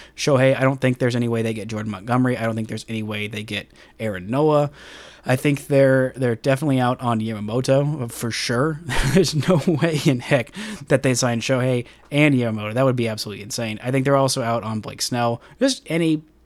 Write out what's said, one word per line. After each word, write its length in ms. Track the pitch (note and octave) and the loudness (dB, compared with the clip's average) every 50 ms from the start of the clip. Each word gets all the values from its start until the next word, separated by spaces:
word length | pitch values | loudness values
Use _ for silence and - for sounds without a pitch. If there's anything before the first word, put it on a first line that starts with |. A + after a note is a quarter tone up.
| - - _ | -20 -18 _
Shohei, 400 | - - D#3+ C#3+ B2+ C3 C3 C3+ | -4 2 2 4 6 6 4 4
I 60 | B2 | 4
don't 200 | C3 C3+ C#3 C3 | 2 0 2 2
think 180 | - B2+ B2 - | 0 0 2 2
there's 180 | C3 B2 A#2+ | 0 0 2
any 120 | A#2+ A#2+ A#2 | 0 0 0
way 120 | A#2 A2+ | 0 0
they 140 | A2+ A2+ A2+ | 0 -2 -4
get 140 | G#2+ G2 A2 | -4 -6 -6
Jordan 220 | A2 G#2+ G#2+ G#2+ | -6 -6 -6 -6
Montgomery. 460 | G#2 F#2 G2 A#2+ B2 B2+ B2+ B2+ A#2+ | -8 -8 -4 -2 0 2 2 2 0
I 60 | - | 0
don't 120 | A#2 A2+ A2 | -2 -2 -2
think 140 | A2+ A2 G#2+ | -4 -4 -6
there's 160 | A#2 G#2+ - - | -8 -10 -8 -8
any 120 | A2+ A2 | -8 -6
way 240 | G#2+ G#2+ G#2 G#2 G#2 | -6 -6 -6 -6 -6
they 160 | G#2 A2+ G#2+ | -6 -8 -10
get 260 | G#2 G#2+ G#2 G2+ - - _ - - - _ - | -8 -6 -8 -8 -8 -10 _ -20 -20 -20 _ -8
Aaron 300 | A2+ A2 G2 F2+ F2+ G2+ | -6 -6 -6 -6 -6 -4
Nola. 420 | B2 C#3 D#3 D#3 D3+ D3 D3 C#3+ - - - - - - - - - - - | 0 2 4 4 4 2 2 0 -4 -12 -20 -20 -20 -20 -20 -20 -20 -10 -2
I 120 | - B2+ | -2 -2
think 320 | B2+ - D3 C#3+ C#3 - - | 0 2 0 0 0 -2 2
they're, 440 | C#3+ C#3 C3+ C3+ C3 C3 C3 B2+ - | 4 6 6 6 6 4 2 0 -2
they're 200 | C3 C3+ A#2+ A#2 | -2 -2 -2 -2
definitely 440 | A2 - C#3 C3+ B2+ C3 C#3 C3+ C3 | 0 0 0 0 0 0 0 0 2
out 220 | B2 B2 B2+ - | 2 0 0 -2
on 200 | B2+ A#2+ A#2 A2 | -2 -2 0 0
Yamamoto, 800 | A2 A2+ A2+ G#2 G#2 G#2 A2+ B2+ B2+ - C3+ C#3+ C#3+ D3 D#3 C#3+ | -2 -4 -6 -6 -6 -4 -2 -2 2 2 2 2 2 0 -2 -6
uh, 60 | B2 A#2 | -8 -8
for 220 | - - - A#2 | -8 -8 -6 -6
sure. 500 | A2 - - - A#2+ A#2+ C#3 D#3+ D#3 D3 - C#3 A#2+ | -4 -4 -4 -2 0 0 0 0 -2 -6 -6 -2 0
<laughs> 180 | - - C3+ B2+ | 0 2 4 4
There's 340 | F#3+ F3 - D3+ D3+ - - | 4 2 2 0 0 0 2
no 140 | F#3 D3+ - | 2 2 2
way 320 | F#3+ E3 C3 D#3+ E3+ D#3 C#3+ - | 0 0 0 0 0 0 0 2
in 160 | D3+ C3 A#2+ | 2 0 0
heck 320 | - - D3+ B2+ A#2 - - G3 G#3+ G#3+ G#3+ - - - | 0 0 0 0 0 -4 -10 -12 -12 -12 -12 -12 0 2
that 140 | D3+ C3 | 2 2
they 120 | - C3 B2+ | 4 2 2
sign 260 | A#2 - B2 A#2+ A#2 | 2 0 0 0 -2
Shohei 460 | - - C3 B2+ B2 C3 B2+ B2 A#2 - - - - - | 0 0 0 0 2 0 0 0 -2 -6 -14 -20 -12 -2
and 240 | D3 C#3+ D3+ D3+ C#3 | 2 4 4 4 4
Yamamoto. 400 | B2 A#2+ A2+ A2 G#2+ G#2 G#2+ A2 | 4 2 0 -2 -4 -4 -2 0
That 100 | B2 C3+ | 2 2
would 120 | C3+ B2 | 2 2
be 120 | B2 A#2 A2+ | 2 0 -2
absolutely 340 | A2 G#2 - G#2+ G2+ G2 | -2 -4 -8 -8 -10 -12
insane. 360 | G2+ G#2+ - - A#2 A2 G#2+ G#2 | -10 -10 -8 -6 -6 -6 -6 -6
I 80 | A#2 B2+ | -4 -2
think 140 | C3 C3+ C3 | -2 0 2
they're 120 | C#3+ C#3 | 2 4
also 260 | C#3 C3+ C3 - C3+ | 4 2 2 0 -2
out 200 | A#2+ A#2 A#2 A#2 | -2 -2 -2 -2
on 180 | G#2 A2 A2 G#2+ | -2 -4 -4 -6
Blake 200 | G2+ A2+ G2+ G2 | -6 -8 -8 -8
Snell. 400 | - - B2+ A#2+ A#2+ A#2 A#2 - - - - - | -6 -4 -2 0 0 0 0 -2 -8 -16 -4 -2
Just 240 | C4 C#4 B3+ - - | 0 0 0 -4 -6
any 360 | - D#3+ E3 E3+ D#3+ D#3 D3+ - _ _ _ _ | -4 -2 0 2 0 0 -2 -4 _ _ _ _